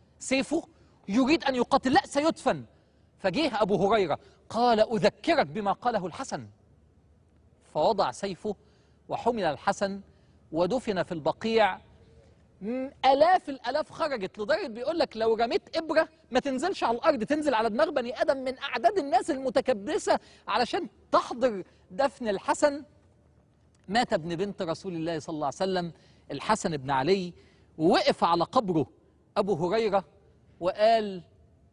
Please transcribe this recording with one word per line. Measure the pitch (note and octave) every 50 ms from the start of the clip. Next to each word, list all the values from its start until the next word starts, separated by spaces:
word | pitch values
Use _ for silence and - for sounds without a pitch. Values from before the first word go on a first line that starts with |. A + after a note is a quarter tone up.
| _ _ _ -
سيفه، | - - C4 C4+ - - D4 E4 - - _ _ _ _ _ _ _
يريد | - G3 C4 B3+ C4 E4 - -
أن | C#4 C4
يقاتل: | B3 A#3+ - C#4 B3+ - C4 C#4
"لا، | - -
سيدفن". | - - C#4+ D4+ E4 - - - B3+ F#3 C3+ A2+ - _ _ _ _ _ _ _ _ _ _
فجيه | - F#3+ E3 C4+ E4 C4+ A3 G3+
أبو | - F#3 G#3 D#3+ G3
هريرة | G3 A3+ G#3+ F#3 C#3+ C#3 - - - _ _ _ -
قال: | - A3+ B3 A#3+ A3+ G#3+
"أذكرك | G#3+ - A3+ G3 F3+ G3+ - _ - D#4 E4+ C#4 G3
بما | C#3 D3+ G#3+ G3+ G3
قاله | F3+ - - A#3+ A3+ F#3+ F3+
الحسن"، | F3 - - C4+ - G#3 D3 A2 G#2 - _ _ _ _ _ _ _ _ _ _ _ _ _ _ _ _ _ _ _ _ _ _ _ -
فوضع | D3+ D#3+ G3+ A3 F#3+ F3 C3
سيفه | - - G3 G3+ F3 - - G#3+ G3 - _ _ _ _ _ _ _ _ _ -
وحمل | C#3 - - A#3 B3 A3 F3+
الحسن | D#3 C#3+ - - G3+ G3 - G#3 G3 G3 G3 - - - _ _ _ _ _ _ -
ودفن | D#3 D#3+ F3+ F3+ A#3+ B3+ - A3+ F#3+ F3+ D#3
في | -
البقيع. | F3+ D#3 C#3 D#3+ - - - A3+ A3+ A3+ G#3 F#3 F#3+ G3+ - - - - - - - - - _ _ _ _ _ _ -
م-، | F#3 A3 B3 C4 C4 C#4 - _ -
آلاف | C4 C#4 C#4 D#4 F4 F#4 F4 - D4
الآلاف | C4+ - - A#3+ C4+ D4+ D4 -
خرجت، | - - E4 D4+ C4+ A3 F#3 - - G#3+
لدرجة | G#3 G#3+ D#4 G#4 F#4
بيقول | B3+ G#3 A#3+ B3 C#4+ E4+ E4
لك | C4 - -
لو | A3 A3 A3+ A3+
رميت | G#3 A#3 A#3+ E4 - - - -
إبرة | E4 E4 D#4 D4+ D#4 D#4+ - _ _ _ -
ما | A#3 B3+
تنزلش | - C#4 C4 B3 D#4 F#4+ F#4+ - D#4
على | A#3+ A#3
الأرض، | A#3+ - D#4+ D4 A3 G#3+
تنزل | - D4 D#4 D4 D4 A#3
على | G#3+ A3+ A3+
دماغ | G#3 C4 D#4+ F4+
بني | D4 C4 A#3 A#3+ - D4
آدم | F4 D#4+ C#4
من | C4+ B3+ C4 B3+ -
أعداد | C4+ C#4 B3 A#3+ A#3 F4+ G#4
الناس | F#4+ C#4 C#4 E4 F#4 E4+ -
المتكبسة | C#4 C4 C4+ B3+ - C#4 - C4 B3 G3 G3+ - - F4 - - - - - - - - -
علشان | - G3 A#3 A#3+ - - F#4+ E4+ - _ _ _ _
تحضر | - A3+ - - E4 A#3 B3+ B3 G#3 F#3 E3 _ _ _ _ -
دفن | F3+ F#3 C4+ C4 - - A#3+
الحسن. | G#3+ G3 - - - D4+ - D4+ D4 C#4 D#4 C4+ - _ _ _ _ _ _ _ _ _ _ _ _ _ _ _ _ _ _ _
مات | - G3 A#3+ B3 - A3
ابن | E3+ D3 F3 E3+
بنت | D#3 G3+ G3+ - -
رسول | F#3+ D#3+ D#3+ - - F#3+ E3+
الله | D#3+ D#3+ E3+ E3 D#3
صلى | - E3+ D#3+
الله | D3+ D3+
عليه | C3+ -
وسلم | - F#3+ F#3+ F#3 F3+ F3 E3+ - - _ _ _ _ _ -
الحسن | C#3+ C3+ - - A3 - - F3+ D#3
بن | C#3+ B2+ C#3
علي، | C#3 C3 C3+ E3+ G3 G3 F3+ F3 - - - _ _ _ _ _ _
ووقف | - D#3 F3+ C4 - - - - - G3+
على | E3+ E3+ E3+ D#3+
قبره | - - B3+ A3+ F3+ E3+ D#3 C3 - _ _ _ _ _ _ _ _ -
أبو | G#3 G#3 F#3+ F#3+ C#3 F3+
هريرة | E3+ G#3 A3+ A3+ G3+ F#3 G3 - _ _ _ _ _ _ _ _ _ _ -
وقال: | E3+ F#3 F#3+ G3+ G#3+ A3+ A3+ A3+ G#3+ G3+ F#3+ F3 - _ _ _ _ _ _ _ _ _